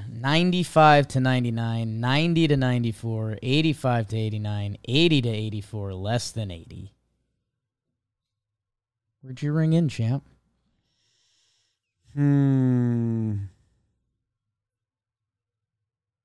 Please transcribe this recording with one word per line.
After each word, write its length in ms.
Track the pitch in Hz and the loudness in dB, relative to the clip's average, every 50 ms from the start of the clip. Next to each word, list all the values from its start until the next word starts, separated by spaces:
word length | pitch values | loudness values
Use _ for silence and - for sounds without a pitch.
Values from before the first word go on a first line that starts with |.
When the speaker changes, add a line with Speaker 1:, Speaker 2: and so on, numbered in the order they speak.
| 101 117 | -10 -12
Speaker 1:
ninety-five 960 | 113 117 120 135 151 165 175 180 175 180 170 - - 160 156 151 147 147 139 - | -10 -6 -2 0 0 2 2 2 2 0 -2 2 4 6 8 8 8 6 4 2
to 120 | - 135 | 0 0
ninety-nine, 800 | 127 131 127 127 123 120 113 117 117 117 113 113 113 113 110 113 | 0 2 0 0 0 -2 -2 -2 -2 -2 -2 -2 -4 -4 -4 -4
ninety 440 | 120 123 131 147 165 170 170 160 165 151 | -2 0 0 2 2 2 2 2 2 2
to 80 | 147 135 | 2 2
ninety-four, 800 | 131 127 127 123 117 117 110 - - 117 113 110 110 110 107 - | 2 2 0 0 -2 -2 -4 -6 -6 -6 -4 -4 -4 -6 -6 -6
eighty-five 680 | - 123 135 151 156 160 143 - - 127 120 117 110 101 | -4 0 0 2 2 0 0 -2 -2 0 0 0 -2 -2
to 80 | 110 110 | -4 -4
eighty-nine, 600 | 110 107 107 107 104 104 104 104 101 101 98 - - | -4 -4 -4 -4 -4 -4 -4 -4 -4 -6 -8 -8 -6
eighty 380 | - 120 147 170 175 156 139 | -2 2 2 4 4 4 2
to 80 | 120 120 | 2 0
eighty-four, 640 | 110 107 107 110 107 107 98 - - 107 98 98 95 | -2 -4 -4 -6 -6 -8 -10 -10 -10 -10 -8 -8 -8
less 360 | 92 95 104 117 120 - - | -6 -4 -4 -2 -2 -4 -6
than 200 | - 123 110 98 | -8 -8 -8 -8
eighty. 400 | 87 82 82 - 90 90 92 98 - _ _ _ _ _ _ _ _ _ _ _ _ _ _ _ _ _ _ _ _ _ _ _ _ _ _ _ _ _ _ _ _ _ _ _ _ _ _ _ _ _ _ _ _ _ | -10 -12 -16 -16 -16 -16 -16 -18 -20 _ _ _ _ _ _ _ _ _ _ _ _ _ _ _ _ _ _ _ _ _ _ _ _ _ _ _ _ _ _ _ _ _ _ _ _ _ _ _ _ _ _ _ _ _
Where'd 200 | - 131 131 127 | -20 -18 -10 -6
you 120 | 147 147 151 | -4 -2 0
ring 180 | 160 160 160 | 2 2 4
in, 160 | 160 165 170 139 | 4 4 2 2
champ? 380 | - - 113 113 127 139 - _ _ _ _ _ _ _ _ _ _ _ _ _ _ _ _ _ _ _ _ _ _ _ _ _ _ _ _ _ _ _ _ _ _ _ _ _ - | 0 -2 0 0 0 -2 -4 _ _ _ _ _ _ _ _ _ _ _ _ _ _ _ _ _ _ _ _ _ _ _ _ _ _ _ _ _ _ _ _ _ _ _ _ _ -4
Speaker 2:
Hmm. 1200 | 143 143 143 143 143 139 139 135 131 131 127 123 123 120 120 120 117 117 117 113 113 110 110 104 101 98 95 - _ _ _ _ _ _ _ _ _ _ _ _ _ _ _ _ _ _ _ _ _ _ _ _ _ _ _ _ _ _ _ _ _ _ _ _ _ _ _ _ _ _ _ _ _ _ _ _ _ _ _ _ _ _ | -2 0 2 2 2 4 4 4 2 2 2 2 2 2 0 0 0 -2 -2 -2 -2 -2 -2 -4 -4 -6 -10 -14 _ _ _ _ _ _ _ _ _ _ _ _ _ _ _ _ _ _ _ _ _ _ _ _ _ _ _ _ _ _ _ _ _ _ _ _ _ _ _ _ _ _ _ _ _ _ _ _ _ _ _ _ _ _